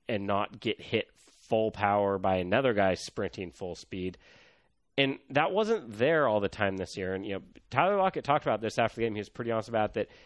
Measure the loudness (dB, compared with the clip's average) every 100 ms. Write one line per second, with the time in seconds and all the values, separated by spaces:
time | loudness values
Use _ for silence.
0 | -6 -4 0 0 0 -4 -4 -4 -2 -2
1 | -4 _ -20 _ -2 0 0 0 2 4
2 | 2 2 2 0 2 2 2 4 2 2
3 | -4 -6 -6 -6 -12 -10 -10 -10 -10 -6
4 | -6 -8 -20 -20 -20 _ _ _ _ 0
5 | 0 0 -2 0 2 2 0 0 -4 0
6 | 2 4 4 2 0 0 -2 0 -6 -6
7 | -4 -4 -4 -8 -10 -20 -4 2 2 4
8 | 0 0 0 0 2 0 0 2 0 2
9 | -2 -2 -8 -8 -2 -2 -2 0 0 0
10 | -4 -6